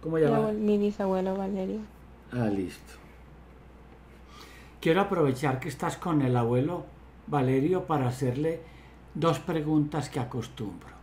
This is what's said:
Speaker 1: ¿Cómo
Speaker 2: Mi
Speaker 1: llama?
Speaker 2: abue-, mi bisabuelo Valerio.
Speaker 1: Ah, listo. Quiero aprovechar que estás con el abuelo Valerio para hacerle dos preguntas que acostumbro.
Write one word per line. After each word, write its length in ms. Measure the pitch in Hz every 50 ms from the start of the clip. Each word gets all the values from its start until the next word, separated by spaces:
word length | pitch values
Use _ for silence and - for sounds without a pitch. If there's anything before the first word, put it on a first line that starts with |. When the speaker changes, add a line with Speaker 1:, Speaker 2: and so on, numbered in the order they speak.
Speaker 1:
¿Cómo 140 | - 160 165 160
Speaker 2:
Mi 40 |
Speaker 1:
llama? 160 | 156 143 226 220
Speaker 2:
abue-, 160 | 220 214 214
mi 240 | 214 220 208 208 208
bisabuelo 580 | 202 208 202 - 208 190 190 185 185 190 190
Valerio. 440 | 196 196 190 202 190 190 190 196 220 214 214 - - - - - - - -
Speaker 1:
Ah, 160 | - 123 120 107
listo. 460 | 101 98 92 85 76 - - - - - - - - - - - - - - - - - - - - - - - - - - - - - - - - - - - - - - - - -
Quiero 220 | - 165 160 180
aprovechar 580 | 202 202 202 175 156 139 127 123 151 143 127 123
que 100 | - -
estás 280 | 139 - - 170 165 -
con 240 | - 185 165 147
el 160 | 139 127 123 123
abuelo 480 | 120 113 120 123 135 160 175 175 165 - - - - - - - - -
Valerio 580 | 147 147 131 127 131 135 135 160 185 185 180
para 220 | - 165 143 131 123
hacerle 540 | 123 - 139 127 120 135 151 160 165 165 - - - - - - - - - - -
dos 240 | - 151 165 156 -
preguntas 680 | - - 170 160 151 151 156 151 147 147 - 156 135 -
que 100 | - 143
acostumbro. 760 | 123 123 - 127 110 - - - 113 101 87 87 - - - -